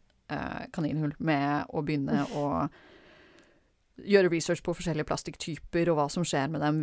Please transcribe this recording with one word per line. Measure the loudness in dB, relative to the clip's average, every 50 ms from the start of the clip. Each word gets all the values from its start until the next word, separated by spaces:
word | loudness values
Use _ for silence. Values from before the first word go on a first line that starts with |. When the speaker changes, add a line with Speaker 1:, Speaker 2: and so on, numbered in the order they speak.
| _ _ _ _ _ -10
Speaker 1:
eh, | -8 -6 -6 -6 -8 -8 -10 -8 -4
kaninhull | -2 -2 0 0 0 0 -2 -2
med | -2 0 2 2 2 2 2 0 -2 -2 -4
å | -4 -4
begynne | -2 -2 0 0 0 2 2 2 0
Speaker 2:
Uff. | 0 -2
Speaker 1:
å | -2 0 0 0 0 -2 -2 -4 -10 -20 -20 -20 -20 -20 -20 -20 -20 -20 -20 -20 -20 -20 _ _ _ _ _ _ _ _ _ _ -10
gjøre | 2 4 6 6 6 6
research | 4 0 0 0 -2 -2
på | -2 -4 -4 -4
forskjellige | -2 -2 -2 -2 -2 -2
plastikktyper, | -4 -4 -4 -8 -10 -10 -8 -8 -8 -8 -8 -4 0 2 2 2
og | 2 2
hva | 2
som | 0 0 -2
skjer | -2 0 0 0 0 0
med | 0 0
dem | 2 2 2 2